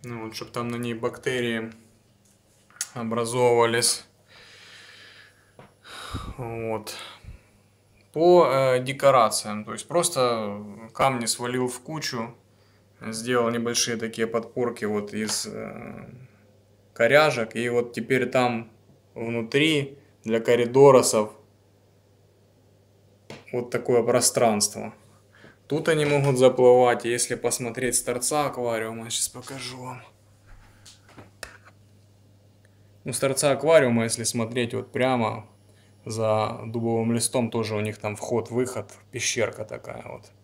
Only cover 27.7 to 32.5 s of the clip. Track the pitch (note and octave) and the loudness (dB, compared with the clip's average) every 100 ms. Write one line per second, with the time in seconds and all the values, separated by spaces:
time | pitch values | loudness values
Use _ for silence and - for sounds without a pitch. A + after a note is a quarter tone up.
27.7 | A2 B2+ A2+ - B2 - D3+ C#3 B2 A#2+ | -4 -2 -2 -2 -4 -2 -2 -2 -4 -4
28.7 | A2+ A2 A2+ A2+ - - B2 - C3+ B2+ | -4 -6 -8 -8 -6 -6 -8 -14 -12 -12
29.7 | B2+ B2+ B2 - _ _ - - - - | -12 -14 -16 -20 _ _ -20 -20 -20 -20
30.7 | - - - _ - - _ - - - | -20 -20 -20 _ -20 -20 _ -20 -20 -20
31.7 | - - - - - - - - | -20 -20 -20 -20 -20 -20 -20 -20